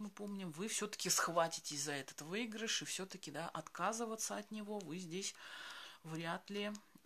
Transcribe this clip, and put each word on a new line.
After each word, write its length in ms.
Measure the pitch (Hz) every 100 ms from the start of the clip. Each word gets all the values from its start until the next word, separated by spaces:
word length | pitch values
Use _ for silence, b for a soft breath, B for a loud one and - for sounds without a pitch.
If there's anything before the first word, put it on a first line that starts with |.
мы 100 | 208
помним, 420 | - 208 202 180
вы 160 | 151 214
всё-таки 420 | - 208 - 180
схватитесь 720 | - - 170 165 - - 147
за 80 | 147
этот 300 | 143 131 -
выигрыш, 600 | 151 202 233 214 220 -
и 20 |
всё-таки, 460 | 151 - 190 185 -
да, 160 | 147 170
отказываться 880 | - - - 185 226 233 220 - 202
от 140 | 208
него 260 | 214 208 208
вы 180 | 170 170
здесь 360 | 180 180 196 - B B B B B B
вряд 460 | 160 160 165 180 -
ли, 220 | 202 208 214 - -